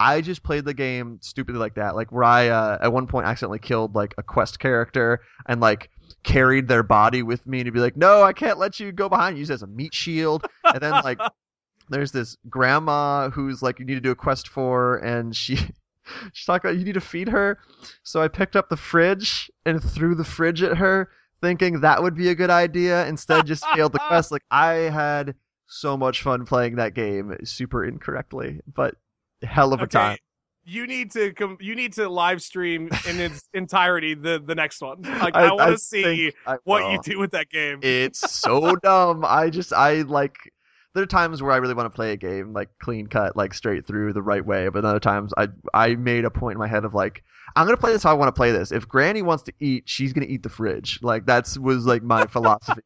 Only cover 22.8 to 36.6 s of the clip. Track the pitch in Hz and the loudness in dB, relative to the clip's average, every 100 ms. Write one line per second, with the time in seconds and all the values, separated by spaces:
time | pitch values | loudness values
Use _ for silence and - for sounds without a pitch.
22.8 | 175 175 147 156 - 160 156 160 311 294 | 0 2 0 -4 0 2 2 0 -2 2
23.8 | 151 147 302 170 151 147 - 135 160 165 | 2 2 0 0 0 -6 0 2 4 2
24.8 | 165 151 147 147 139 135 _ _ _ - | -2 -2 -2 -2 -6 -10 _ _ _ -10
25.8 | 147 139 131 123 139 123 120 127 120 120 | -6 -2 -2 -2 -2 -4 0 0 0 0
26.8 | 113 98 107 98 101 - - - 123 120 | -4 -2 -4 -4 -6 -10 -12 -10 -6 -6
27.8 | 98 156 - 131 - 135 127 151 - 139 | -6 -8 -10 -10 -10 -10 -10 -12 -12 -4
28.8 | 131 - _ _ _ _ 120 143 139 131 | -4 -4 _ _ _ _ -4 2 2 2
29.8 | 127 117 104 101 _ _ _ _ 170 202 | 0 2 0 -2 _ _ _ _ -16 -12
30.8 | 247 254 220 226 202 185 202 185 190 226 | -10 -8 -8 -2 -4 -2 -8 -8 -12 -8
31.8 | 240 220 202 180 175 180 - 185 175 165 | -8 -4 -4 0 0 0 -4 -6 -4 -4
32.8 | 165 - 180 175 170 143 - 190 185 190 | -6 -8 -6 -6 -6 -8 -12 -10 -2 2
33.8 | 180 175 156 151 156 160 147 160 151 - | 2 2 -2 -4 -2 -4 -4 -4 -4 -6
34.8 | 135 170 180 - 175 165 175 196 165 220 | -14 -12 -10 -4 0 4 6 6 4 2
35.8 | - 208 185 165 156 - - 131 | -2 -2 0 0 -2 -4 -8 -6